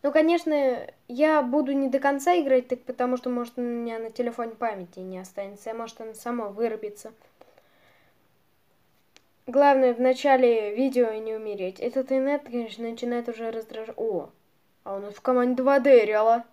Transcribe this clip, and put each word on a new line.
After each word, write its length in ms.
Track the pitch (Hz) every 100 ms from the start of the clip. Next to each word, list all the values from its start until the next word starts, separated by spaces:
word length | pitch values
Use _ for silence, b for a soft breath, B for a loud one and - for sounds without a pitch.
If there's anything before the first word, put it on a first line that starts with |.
Ну, 80 | 285
конечно, 760 | 302 320 339 330 294 269 240 - _ -
я 340 | 240 311 311
буду 300 | 247 285 269
не 180 | 277 269
до 80 | 269
конца 420 | 277 277 339 349
играть, 280 | 277 254 247
так 120 | 254
потому 380 | - 247 247 254
что, 100 | 254
может, 300 | 240 240 247
у 20 |
меня 380 | 240 240 233 226
на 120 | 226
телефоне 420 | 226 240 233 226
памяти 480 | 220 233 196 175 -
не 180 | 185 185
останется, 540 | 185 - 196 202 226
а 20 |
может, 260 | 226 226 -
она 140 | 220
сама 340 | 220 240 240 208
вырубится. 640 | 202 233 220 208 208 220 _ b b b b b b b b b b _ _ _ _ _ _ _ _ _ _ _ _ -
Главное, 460 | 254 285 269 254
в 80 | 240
начале 760 | 254 254 285 262 247 226 208
видео 380 | 214 269 247 226
не 220 | 220 220
умереть. 440 | 220 214 202 185 190
Этот 320 | 247 262 262
инет, 340 | 269 269 285
конечно, 440 | 285 240 226 196 233
начинает 400 | 226 240 240 240
уже 220 | 226 226
раздражать. 480 | 226 - 220 226 -
О, 320 | 226 180 139 _ _ _ _ _
а 120 | - 196
у 40 |
нас 120 | 202
в 80 | 208
команде 360 | - 254 247 247
два 240 | 262 277
Дэрила. 680 | 269 247 214 214 220 233 240